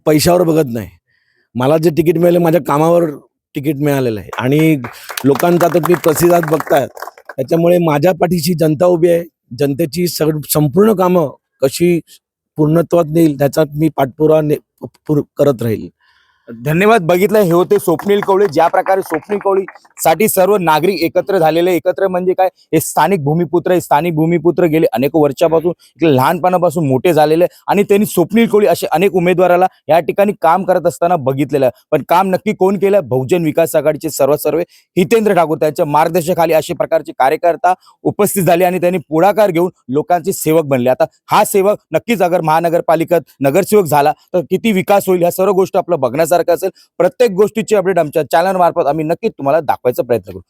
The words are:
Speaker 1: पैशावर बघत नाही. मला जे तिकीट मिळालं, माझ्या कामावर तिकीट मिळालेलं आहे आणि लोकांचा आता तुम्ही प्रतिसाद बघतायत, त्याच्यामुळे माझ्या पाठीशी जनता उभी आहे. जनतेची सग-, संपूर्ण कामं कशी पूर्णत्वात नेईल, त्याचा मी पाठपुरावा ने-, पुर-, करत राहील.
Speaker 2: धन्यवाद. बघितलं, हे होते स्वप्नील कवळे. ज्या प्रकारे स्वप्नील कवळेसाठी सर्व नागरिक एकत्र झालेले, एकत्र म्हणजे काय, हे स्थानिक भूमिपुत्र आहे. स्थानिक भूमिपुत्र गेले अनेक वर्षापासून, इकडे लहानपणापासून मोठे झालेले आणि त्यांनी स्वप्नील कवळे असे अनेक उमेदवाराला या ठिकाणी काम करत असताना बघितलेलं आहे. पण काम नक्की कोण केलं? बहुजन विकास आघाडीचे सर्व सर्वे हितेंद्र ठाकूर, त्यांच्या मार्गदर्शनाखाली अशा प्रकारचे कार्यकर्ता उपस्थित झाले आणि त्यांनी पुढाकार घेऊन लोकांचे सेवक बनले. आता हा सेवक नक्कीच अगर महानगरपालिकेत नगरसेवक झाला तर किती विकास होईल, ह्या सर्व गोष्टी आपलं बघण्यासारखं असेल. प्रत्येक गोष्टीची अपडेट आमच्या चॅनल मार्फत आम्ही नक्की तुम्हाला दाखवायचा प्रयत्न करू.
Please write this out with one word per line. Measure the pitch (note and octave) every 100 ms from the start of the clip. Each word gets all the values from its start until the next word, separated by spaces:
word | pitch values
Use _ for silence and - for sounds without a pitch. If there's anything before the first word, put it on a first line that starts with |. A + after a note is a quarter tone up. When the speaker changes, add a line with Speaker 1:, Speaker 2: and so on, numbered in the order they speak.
| -
Speaker 1:
पैशावर | D#3 E3+ F3+
बघत | E3 D#3 D3+
नाही. | A#2 G2 - _ _ _ _ _ A2+
मला | C3 D#3+
जे | E3+
तिकीट | D3 D#3+ D#3+
मिळालं, | F3 F3
माझ्या | E3 E3
कामावर | C3 C#3+ D#3+ E3+ E3 C#3+ - _ _ D3+
तिकीट | C3+ C#3
मिळालेलं | D3 C#3 B2+ G#2+
आहे | F2+ -
आणि | B2 D3 D#3+ D3 A#2+ - - - C3+
लोकांचा | C#3 F3 F3 E3+
आता | F3
तुम्ही | D#3 F3
प्रतिसाद | E3 D3 F3 F3 D#3
बघतायत, | D#3+ - D#3 A#2 - - - - -
त्याच्यामुळे | B2+ E3 E3+ F3
माझ्या | E3+ D3 E3+
पाठीशी | F#3 F3+ F3+ D3
जनता | E3 D#3 D3+ F3+
उभी | F3 F3
आहे. | E3+ E3+ _ _ C3
जनतेची | C#3+ C#3 E3 E3+ F3
सग-, | - D#3 D#3 -
संपूर्ण | D#3 D3+ D#3+ A3
कामं | F#3 F#3 F3+ C#3+ - _ _
कशी | C3+ - F3 E3+ - - _ _ _ -
पूर्णत्वात | D3+ D#3 - E3+ D3+
नेईल, | D#3+ D#3+ C#3
त्याचा | C#3+ - D3+ D3
मी | D#3
पाठपुरावा | - C#3 - D#3 D#3
ने-, | D3+ D3+ - _ B2+ _ -
पुर-, | D3 - -
करत | C#3+ A2+
राहील. | A#2 G2 F2 - _ _ _ _ -
Speaker 2:
धन्यवाद. | A#2 B2+ D#3+ G#3 A3+
बघितलं, | E3 F3 G3+ G#3+
हे | F#3
होते | E3+ F3+ G3+
स्वप्नील | F#3 D#3 G3+ G3+
कवळे. | G3 G3 G3+
ज्या | C#3+ E3+
प्रकारे | F#3+ F3+ G3
स्वप्नील | F3+ D#3 - G3+
कवळेसाठी | G3 F#3+ F#3+ - _ - E3 E3 G#3+
सर्व | F#3+ F#3 G#3
नागरिक | E3 D#3 E3+ F3
एकत्र | E3 F#3 F3 F#3+
झालेले, | D#3 E3 F3+
एकत्र | E3+ F3+ F3+ F#3+
म्हणजे | F3+ F#3
काय, | F#3 F#3 - _
हे | D#3
स्थानिक | - - D#3+ G3
भूमिपुत्र | C#3 D#3+ E3 E3+ -
आहे. | F3+
स्थानिक | - D3 F3 D#3
भूमिपुत्र | D#3+ E3+ E3 D3 E3+
गेले | D#3 E3+
अनेक | A#2 C#3 D#3+
वर्षापासून, | D3 C3 E3 E3 E3+ E3 _ -
इकडे | E3 C3
लहानपणापासून | C#3 E3+ F3+ F3+ E3+ E3+ C#3+
मोठे | B2+ F3+
झालेले | D#3 D3+ D#3+ F3 _ -
आणि | F3
त्यांनी | G3+ G3+ G3
स्वप्नील | - E3 A3+ A#3
कवळे | G#3 G#3
असे | E3+ -
अनेक | D#3 G#3 F3+
उमेदवाराला | F3 F3+ F3+ F3 F#3 _ -
या | D#3+
ठिकाणी | C#3+ - G3+ F3+
काम | D#3+ F3+
करत | F3+ F3+ E3+
असताना | - E3+ F3
बघितलेलं | C3 C3+ D3 C#3+ C3
आहे. | - _
पण | D3+ -
काम | E3+ F#3+
नक्की | F#3 G#3+
कोण | G3+ F#3 G3+
केलं? | G3 G3+
बहुजन | C3 C3 C3 F3+
विकास | D#3 D3 E3 D#3+
आघाडीचे | C#3+ C#3+ D#3
सर्व | - C#3 D3
सर्वे | D3+ D3+ - _ _ -
हितेंद्र | F#3 A3+ G#3
ठाकूर, | F3 D#3+ D#3
त्यांच्या | D#3 C3+ D#3+
मार्गदर्शनाखाली | D3 E3 E3+ D#3 E3+ E3
अशा | D#3 -
प्रकारचे | D3 D3+ D#3+ D3
कार्यकर्ता | - C3 D3+ E3+ D#3 F3+ F#3 _ _
उपस्थित | D3+ - G#3 G3
झाले | E3+ E3+ F3+
आणि | F3+
त्यांनी | F3 F#3 C3+
पुढाकार | D#3 F#3+ G3+ G#3
घेऊन | E3 F3+ - -
लोकांचे | C3+ D3+ F3 E3+
सेवक | D3 D#3 D#3+ D3
बनले. | C3+ B2
आता | B2+ D#3 _ -
हा | E3+ G#3
सेवक | G3+ F#3+ G#3 _
नक्कीच | D#3 - A3
अगर | F3+ F3
महानगरपालिकेत | D#3+ D#3 E3+ E3 - D#3+ D#3+ E3+ - -
नगरसेवक | C#3 D#3 - G#3+ E3
झाला | D3 D3 C#3+ _
तर | F3+ C#3
किती | F#3 A3+
विकास | F#3+ F3 G3+ F#3+
होईल, | F3+
ह्या | F3
सर्व | E3+ F#3+
गोष्टी | F#3+ F#3 F#3+
आपलं | E3+ E3+
बघण्यासारखं | B2+ C3+ E3 E3+ E3
असेल. | E3+ F#3+ - _ -
प्रत्येक | F3+ - A#3+
गोष्टीची | F#3 G#3 - F#3+ G#3
अपडेट | F3+ F3
आमच्या | D3+ D#3+
चॅनल | D3+ E3+ F#3 F#3
मार्फत | E3+ E3+ C#3
आम्ही | D#3 D#3
नक्की | E3+ A3+
तुम्हाला | - C#3 D#3
दाखवायचा | C#3+ G2 B2+ A#2+
प्रयत्न | A#2+ A2+ F#2+
करू. | F#2